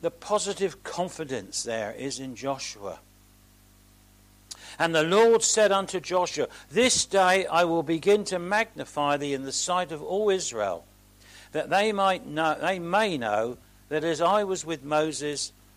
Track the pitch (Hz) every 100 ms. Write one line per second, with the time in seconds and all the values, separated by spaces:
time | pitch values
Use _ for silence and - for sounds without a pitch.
0 | 165 - - 208 196 190 190 - - -
1 | 180 - 147 127 98 - 117 113 104 113
2 | 135 127 131 117 135 135 - 107 98 80
3 | _ _ _ _ _ _ _ _ _ _
4 | _ _ _ _ - - - - 165 160
5 | 165 196 233 226 - 220 208 196 185 185
6 | - 180 170 151 131 - - 170 254 -
7 | - 196 185 190 185 160 175 165 151 165
8 | 185 208 196 180 175 208 220 156 131 147
9 | 143 143 143 135 135 - - 180 180 156
10 | 156 190 214 190 - 117 101 85 - _
11 | _ _ - - - 156 139 185 220 202
12 | 196 185 - 151 160 151 160 190 170 196
13 | 214 151 110 104 117 120 - _ - 151
14 | 165 151 170 208 196 185 156 156 139 151
15 | 156 135 147 143 - - _